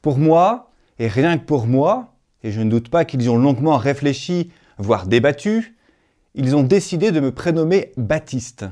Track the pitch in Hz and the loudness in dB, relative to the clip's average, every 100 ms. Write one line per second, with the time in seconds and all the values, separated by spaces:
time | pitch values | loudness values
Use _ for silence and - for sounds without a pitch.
0 | 151 135 156 165 185 240 - _ _ - | -2 2 4 4 4 0 -10 _ _ -6
1 | 113 104 160 165 - 147 113 131 156 240 | -2 0 0 0 -2 -2 2 2 2 -2
2 | 240 _ _ _ 110 104 110 117 117 170 | -6 _ _ _ -8 -4 0 0 0 -2
3 | 165 131 120 117 139 123 156 139 135 139 | -2 -2 0 2 2 2 0 0 0 -2
4 | 165 131 - 175 175 _ _ - 101 107 | -2 -4 -4 -4 -6 _ _ -10 -2 -2
5 | 92 117 139 147 202 226 226 _ _ _ | 2 2 2 0 -2 -4 -4 _ _ _
6 | _ _ _ - 131 147 131 196 - 170 | _ _ _ -6 0 0 2 2 0 -2
7 | 214 165 135 127 175 165 160 190 - - | 0 0 -2 -4 -2 0 2 0 -2 -8
8 | 110 156 - 127 113 - 98 | -4 -4 -4 -10 -10 -14 -14